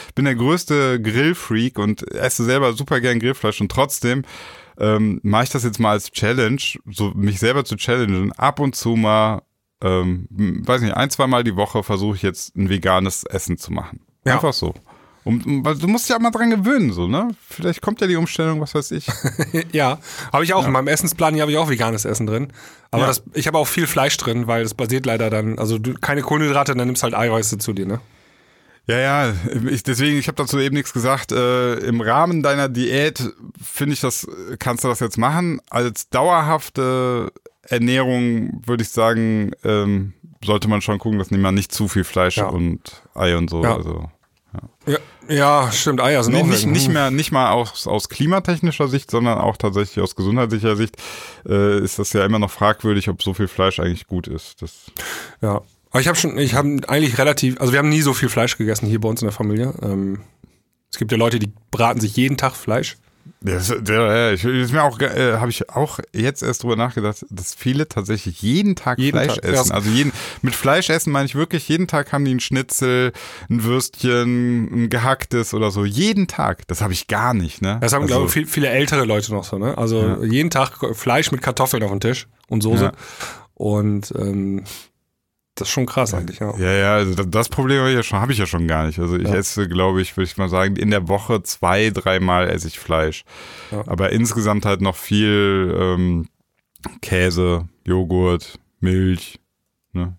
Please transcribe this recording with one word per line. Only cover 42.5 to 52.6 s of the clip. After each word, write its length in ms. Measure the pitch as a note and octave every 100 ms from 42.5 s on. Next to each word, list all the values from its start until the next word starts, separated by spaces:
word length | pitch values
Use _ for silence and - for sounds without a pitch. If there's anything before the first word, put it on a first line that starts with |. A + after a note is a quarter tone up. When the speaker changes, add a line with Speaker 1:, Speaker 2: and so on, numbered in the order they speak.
| F2 E2+ E2 - - -
Speaker 1:
Ei 220 | - F2+ E2+
und 140 | E2+
so, 120 | E2
Speaker 2:
Ja. 140 | A#2 A2+
Speaker 1:
also, 340 | E2 D#2+ D#2 - _ _ _ - - _ -
ja. 80 | D3+ - - -
Speaker 2:
Ja, 60 | D3 C#3+ D3 B2
ja, 60 |
stimmt, 280 | G#2+ D#3 C3
Eier 220 | B2+ C#3+
sind 80 | A#2
Speaker 1:
Nee, 80 | E3
Speaker 2:
auch 60 | E3+
Speaker 1:
nicht, 160 | F#3+
Speaker 2:
weg. 80 | -
Speaker 1:
nicht 140 | C#3 C3+
Speaker 2:
Hm. 60 |
Speaker 1:
mehr, 160 | D3 C#3
nicht 200 | C3+ D3+
mal 200 | C#3+ B2
aus, 360 | A2 A#2 - -
aus 220 | G#2 -
klimatechnischer 800 | - D3+ F#3+ F3+ E3+ F3 - C#3+
Sicht, 220 | C3+ -
sondern 260 | A#2+ A#2+ A2
auch 200 | F#2+ G#2+
tatsächlich 440 | G#2 G2 G2+ -
aus 140 | F#2 -
gesundheitlicher 600 | F#2+ A#2 A#2+ G#2+ A2 G#2
Sicht, 200 | A2 - - - - - -
äh, 320 | G2+ G2+ G2+
ist 180 | F#2+ -
das 160 | G2+
ja 100 | G#2+
immer 140 | G2+ G#2+
noch 120 | G2+
fragwürdig, 600 | -